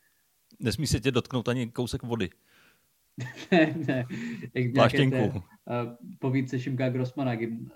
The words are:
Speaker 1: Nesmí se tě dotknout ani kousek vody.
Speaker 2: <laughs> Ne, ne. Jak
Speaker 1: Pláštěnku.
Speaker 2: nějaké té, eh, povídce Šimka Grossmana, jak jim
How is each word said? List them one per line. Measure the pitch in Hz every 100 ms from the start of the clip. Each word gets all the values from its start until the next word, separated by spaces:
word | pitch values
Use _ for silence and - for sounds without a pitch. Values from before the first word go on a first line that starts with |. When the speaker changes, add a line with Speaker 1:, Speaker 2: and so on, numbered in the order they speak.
| _ _ _ _ _ -
Speaker 1:
Nesmí | 127 101 143
se | 139
tě | 131
dotknout | 123 - 127 113
ani | 127 117
kousek | 120 120 135
vody. | 120 113 90 - _ _ _ _ _ _ _ -
Speaker 2:
<laughs> | 123 - -
Ne, | 175 156 165 139
ne. | 131 120 226 233 220 127
Jak | 127 123
Speaker 1:
Pláštěnku. | 127 113 139 135 131
Speaker 2:
nějaké | 104
té, | - - - -
eh, | 120 117 - - -
povídce | 135 135 127 131
Šimka | 139 127 127
Grossmana, | 127 127 - 127
jak | 113
jim | 117 117 127